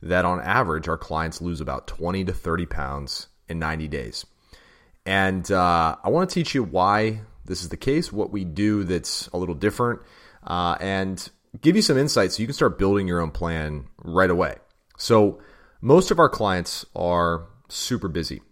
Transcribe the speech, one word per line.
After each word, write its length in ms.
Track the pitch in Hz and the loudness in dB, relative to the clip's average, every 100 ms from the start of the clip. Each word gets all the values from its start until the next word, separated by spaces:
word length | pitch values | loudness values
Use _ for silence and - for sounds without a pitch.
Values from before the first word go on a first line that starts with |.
that 220 | 85 90 | 0 2
on 160 | 90 90 | 2 0
average, 480 | 82 107 110 80 78 | 0 0 2 -2 -2
our 100 | 80 | -6
clients 440 | - 80 80 - | -4 -4 -4 -6
lose 180 | 85 82 | -6 -6
about 280 | 76 65 - | -6 -8 -8
twenty 360 | - 82 95 | -8 -4 -2
to 80 | 92 | -2
thirty 360 | 90 - 82 85 | -4 -4 -4 -2
pounds 600 | - 69 71 71 - - _ _ | -4 -4 -6 -8 -12 -14 _ _
in 100 | 82 | -6
ninety 280 | 78 80 78 | -4 -4 -6
days. 380 | 73 58 - - _ _ - _ _ _ _ - | -6 -8 -12 -16 _ _ -20 _ _ _ _ -2
And, 460 | 95 95 95 85 | 2 2 2 0
uh, 460 | 98 90 85 80 - | 2 4 4 2 0
I 60 | - | 0
wanna 180 | 139 185 | 2 2
teach 280 | 185 160 139 | -2 -2 -2
you 80 | |
why 580 | 104 90 92 104 110 110 107 - | 0 2 4 4 2 -2 -10 -20
this 200 | - 92 | -10 -8
is 60 | 85 | -8
the 80 | - | -6
case, 360 | - 147 - | 0 0 -2
what 180 | 101 101 | -4 -4
we 140 | 104 92 | -4 -6
do 380 | 76 104 107 | 0 2 2
that's 440 | 92 90 - - - | 0 -2 -2 -8 -6
a 40 | 90 | -6
little 180 | 90 78 | -4 0
different, 440 | 98 - 120 120 - - - - | -2 0 -2 -2 -8 -20 -20 -20
uh, 340 | - 87 87 82 | -6 -2 0 -2
and 500 | 98 98 95 95 - _ _ - | -2 -2 -2 -4 -10 _ _ 0
give 160 | 151 190 | 2 4
you 60 | |
some 160 | - 135 | 4 4
insight 340 | 143 127 95 | 2 2 2
so 100 | - | 0
you 60 | 113 | -6
can 60 | |
start 260 | 139 135 82 | 2 0 2
building 280 | 98 101 95 | 2 2 2
your 120 | 87 | -2
own 120 | 82 | -2
plan 540 | - 85 82 78 76 64 - | -4 -4 -4 -4 -8 -12 -16
right 260 | 82 85 92 | -4 2 4
away. 260 | 87 82 - _ _ _ _ | 4 0 -4 _ _ _ _
So 420 | - 110 104 - - - _ _ | 4 6 6 2 -16 -20 _ _
most 300 | 110 156 185 | 6 6 6
of 80 | 175 | 4
our 100 | 156 | 4
clients 560 | - 107 92 85 - - - | 4 0 0 -2 -8 -10 -4
are 520 | 87 87 85 85 85 - _ | 0 2 2 -2 -6 -20 _
super 400 | - - 123 98 | -10 -4 -4 -4
busy. 340 | 82 80 - _ | -6 -6 -10 _